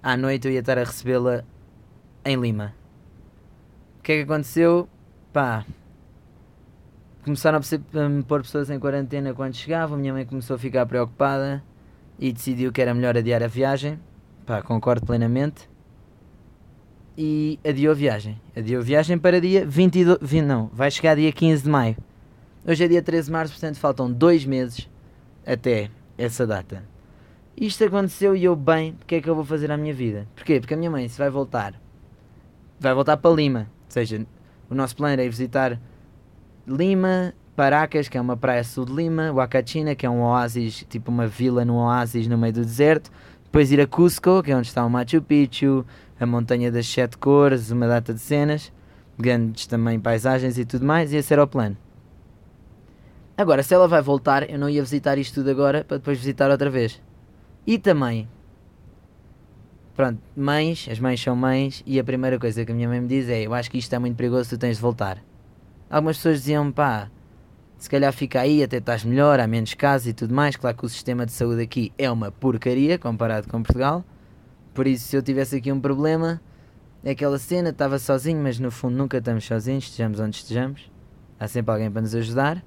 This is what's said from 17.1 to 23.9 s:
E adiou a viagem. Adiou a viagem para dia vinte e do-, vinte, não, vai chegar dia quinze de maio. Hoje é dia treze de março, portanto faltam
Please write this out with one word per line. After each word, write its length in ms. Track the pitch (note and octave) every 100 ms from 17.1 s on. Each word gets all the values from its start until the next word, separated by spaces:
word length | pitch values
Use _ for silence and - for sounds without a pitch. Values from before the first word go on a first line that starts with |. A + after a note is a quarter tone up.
| -
E 420 | D#3 D3+ D3+ D#3 D3+
adiou 260 | C3+ D3+
a 20 |
viagem. 440 | D3+ C#3+ G#2+ G#2+ A2 -
Adiou 280 | - A2 B2
a 20 |
viagem 320 | A#2+ D3 D#3 F3
para 240 | F3+ F3+
dia 240 | F3 F#3+
vinte 360 | F3+ C#3 F#3 F3+
e 40 |
do-, 140 | F3 F3+
vinte, 240 | C#3+ D#3
não, 240 | D3 B2+ A2
vai 200 | A2 C#3
chegar 260 | - D#3+ D3+
dia 160 | D#3
quinze 300 | D3 E3 D#3
de 80 | C#3
maio. 260 | C#3+ A#2 A2 - - - - - - -
Hoje 180 | D#3+
é 40 | F3
dia 120 | E3+
treze 280 | E3+ E3 C#3+
de 40 |
março, 220 | E3 D#3+
portanto 240 | - D#3+ C#3+
faltam 340 | D3